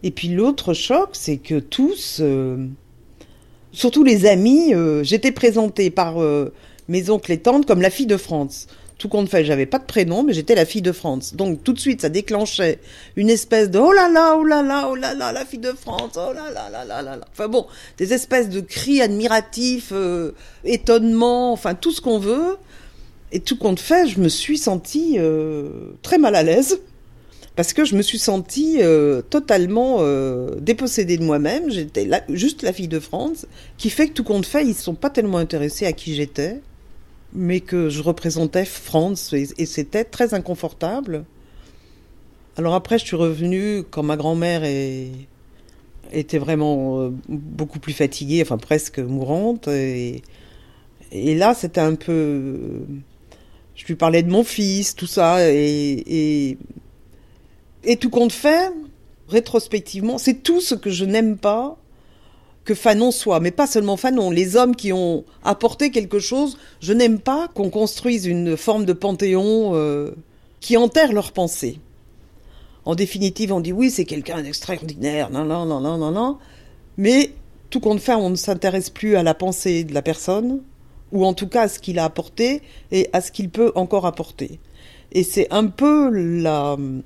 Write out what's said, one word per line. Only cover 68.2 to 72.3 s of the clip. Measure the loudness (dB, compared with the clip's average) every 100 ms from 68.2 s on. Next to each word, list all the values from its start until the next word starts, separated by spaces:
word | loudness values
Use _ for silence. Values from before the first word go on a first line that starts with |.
| -2
une | -2 -2 -2
forme | 0 0
de | 0
panthéon, | -2 -2 -2 0 2 2 0 0
euh, | 0 -2 -2 -6 -10 -20 -20 -20 _
qui | 2 4
enterre | 4 4 4
leurs | 2 -2
pensées. | -4 -4 -2 -8 -8 -18 -20 -20 -20 -20